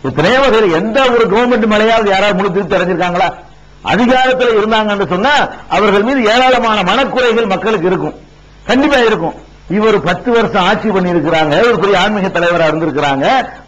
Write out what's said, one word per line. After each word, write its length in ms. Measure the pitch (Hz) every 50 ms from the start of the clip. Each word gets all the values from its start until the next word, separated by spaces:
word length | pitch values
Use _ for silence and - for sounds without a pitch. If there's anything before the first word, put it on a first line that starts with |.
| -
எத்தனையோ 360 | - - 135 156 190 247 269
பேர் 300 | 277 254 214 220 226 185
எந்த 320 | 160 165 196 220 220 277
ஒரு 260 | 269 254 240 240 226 175
கவர்மெண்ட் 340 | 196 226 247 240 247 226 226
மேலேயாவது 460 | 214 214 208 214 226 226 233 214 202
யாராவது 240 | 190 190 196 208 202
முழு 180 | 180 196 202
திருப்தி 240 | 170 196 202 151 196
அடைஞ்சிருக்காங்களா? 580 | 175 180 175 190 160 180 175 175 180 190 170 - - - - - - - - - - -
அதிகாரத்துல 640 | - 143 196 247 226 254 254 262 262 254 254 247 240 220 208 208
இருந்தாங்கன்னு 460 | 214 226 220 214 208 202 202 196 -
சொன்னா 400 | 185 180 214 277 294 262 196 - - - - -
அவர்கள் 320 | - 185 208 208 190 208
மீது 240 | 208 240 285 269 220
ஏராளமான 560 | 208 226 247 254 254 247 240 233 226 214 214
மனக்குறைகள் 680 | 185 180 202 262 277 214 - 254 254 240 220 233 226
மக்களுக்கு 400 | 196 190 180 185 220 220 190 160
இருக்கும், 260 | 185 190 156 147 151 - - - - - - - - - - -
கண்டிப்பா 320 | - 226 262 294 302 285
இருக்கும். 360 | 262 240 220 220 165 165 156 - - - - - - - -
இவர் 320 | 165 208 214 220 214 196
பத்து 300 | - 175 180 - - 247
வருஷம் 320 | 233 233 226 - - 202 175
ஆட்சி 260 | 185 214 208 - 220
பண்ணியிருக்கிறாங்க, 760 | 190 190 180 180 175 165 143 160 165 156 151 151 143 175 233
ஒரு 120 | 240 226 170
பெரிய 200 | 190 196 202 180
ஆன்மீக 280 | 185 214 214 202 185
தலைவரா 460 | 190 - 170 175 170 175 170 165 156 151
இருந்திருக்கிறாங்க, 760 | 160 156 156 131 147 147 143 139 135 143 196 - 190 - - - - -